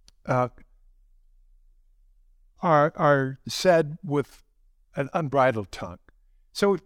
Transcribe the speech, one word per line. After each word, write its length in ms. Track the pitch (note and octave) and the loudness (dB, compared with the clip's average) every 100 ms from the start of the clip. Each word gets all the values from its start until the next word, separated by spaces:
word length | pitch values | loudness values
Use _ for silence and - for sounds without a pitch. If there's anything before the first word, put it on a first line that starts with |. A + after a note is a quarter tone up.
| _ _ - | _ _ -4
uh, 220 | B2+ B2 - - _ _ _ _ _ _ _ _ _ _ _ _ _ _ _ _ _ _ - | -2 -2 -6 -20 _ _ _ _ _ _ _ _ _ _ _ _ _ _ _ _ _ _ -8
are, 320 | F#3 D3+ D3+ - | 0 2 2 0
are 420 | D#3 C#3+ C3 C3+ - | 2 2 0 -6 -12
said 520 | - F#3 E3 D3+ D#3 | -4 2 2 2 -6
with 400 | - C#3+ - - _ _ _ _ _ - | -6 -4 -4 -10 _ _ _ _ _ -10
an 120 | C#3 | -6
unbridled 580 | F#3 D3+ C#3 C3 A2+ G2 | -4 -2 2 2 0 -6
tongue. 280 | - F#2 F2 _ _ _ _ _ | -12 -14 -14 _ _ _ _ _
So 260 | - G3+ G3 | -2 0 0